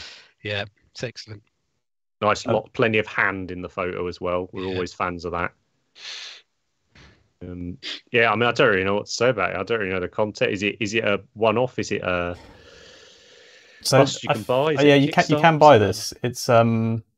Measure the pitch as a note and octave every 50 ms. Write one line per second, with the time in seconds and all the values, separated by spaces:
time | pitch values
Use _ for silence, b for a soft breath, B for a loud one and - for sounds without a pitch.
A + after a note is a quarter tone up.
0 | B B B B B B B B - G#2 G#2 G2+ G#2 G#2 _ _ _ _ - -
1 | C3+ A#2 - - - G#2+ G#2+ G#2+ _ _ _ _ _ _ _ _ _ _ _ _
2 | _ _ _ - G#2 G#2+ G#2 - - - A2 G#2+ - - - - B2 A2+ A2 G#2+
3 | G#2 - - - A2 G2 G2 F#2+ F#2 F2 F2+ F2+ F2+ E2+ - G2 F2+ F2+ F#2 G2
4 | F2+ F2 E2+ - F2+ F2+ F2+ F2+ F#2 - - G2 F#2 F#2+ F#2 F#2 F2+ F2 - -
5 | G2 F2+ F2 E2+ E2 F2 E2+ E2+ F2 - _ _ _ _ _ _ _ _ _ B
6 | B B B B B B B B B B _ _ _ _ _ _ _ _ _ b
7 | b b b b b b _ - F#2 F2+ F2+ F2+ F2 F2 F2+ - B B B B
8 | B B - A#2+ A#2 A2+ G#2 G#2+ A#2+ A#2+ A#2 - D3 A#2 G2+ F#2+ F#2+ G2 G2+ G#2
9 | - - - - A#2+ B2+ B2 G2+ F2+ F2+ F2+ F2+ G2 G2+ A#2 A2 G2 F#2 F#2+ F#2
10 | F2+ E2+ - - G#2+ G#2+ - - B2+ A2+ A2 F#2 G#2 G2+ - - A2+ G2+ A2 A2+
11 | A2 G#2 G2+ G2 - _ - G#2 A2 A2 G#2 A#2 B2+ B2+ - - G#2 - G2+ G2+
12 | F#2+ F#2 F2+ F2 E2+ F2 F2 - B B B B B B B B B B B B
13 | B B B B B B B B B B B B B B B B B - C3+ C3+
14 | C#3+ C#3 - - - B2 C#3+ A2 G#2 - B2 C3 C#3+ D#3+ D3+ C3+ D3 D3 C#3+ C#3
15 | C#3 D3+ - F3 - - D3+ D3 D#3+ E3 D#3+ D3 D3+ D3+ C3+ G#2+ G#2 F#2+ F#2+ -
16 | - - - - - B2 - - - - A#2+ A#2 A#2 A#2 A2+ A2+ A2+ A2+ A2+ A2+
17 | - _ _